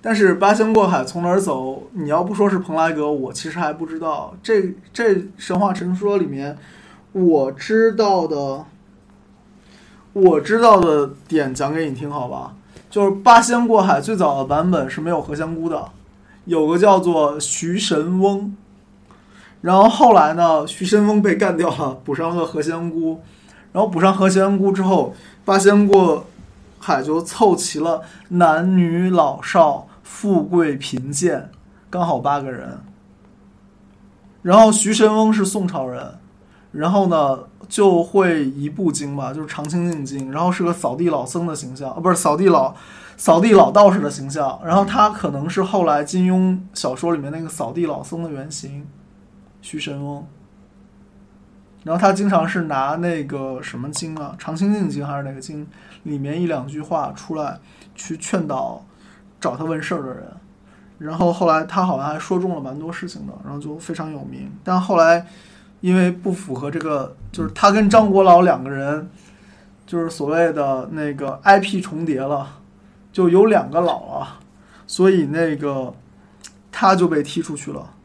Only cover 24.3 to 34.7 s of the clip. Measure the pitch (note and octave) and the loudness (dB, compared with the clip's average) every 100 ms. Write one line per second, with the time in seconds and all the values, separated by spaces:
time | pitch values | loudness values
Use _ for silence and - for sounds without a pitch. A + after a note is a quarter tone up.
24.3 | F#3+ G3 G3 G3 F#3 F#3+ F#3 C3+ - - | 4 2 2 2 2 2 2 0 -6 -20
25.3 | - - G3 G3 G3+ G3+ G3 F3 D3+ - | -12 0 4 6 6 6 6 6 0 -4
26.3 | - - - - - - C#3+ C#3 D#3+ F3 | -20 -20 -20 -20 -16 -4 -2 0 -4 -4
27.3 | - G#3+ F3+ - D3+ E3 D#3+ - - - | 2 2 2 -2 -4 -2 -4 -6 -20 -4
28.3 | F3+ E3+ D#3 F3+ F#3 E3+ E3+ F#3 F3+ D3 | 4 6 6 4 4 2 2 0 2 0
29.3 | C#3 - F#3 D3+ C#3 - - - - G#3 | -2 -2 4 4 2 -8 -20 -20 -6 0
30.3 | F3+ - F3 D#3+ C3+ - B2+ C3 C#3+ F3+ | 0 2 0 0 -2 -6 -8 -8 -2 -2
31.3 | C#3+ - - _ _ _ F3+ E3+ C3 C#3 | -2 -8 -20 _ _ _ -4 -2 -2 -2
32.3 | C#3+ C3+ B2+ B2+ - - - _ _ - | -2 -4 -12 -14 -16 -20 -20 _ _ -20
33.3 | _ _ _ _ _ _ _ - _ _ | _ _ _ _ _ _ _ -20 _ _
34.3 | _ F3 G3 A3 | _ 4 6 8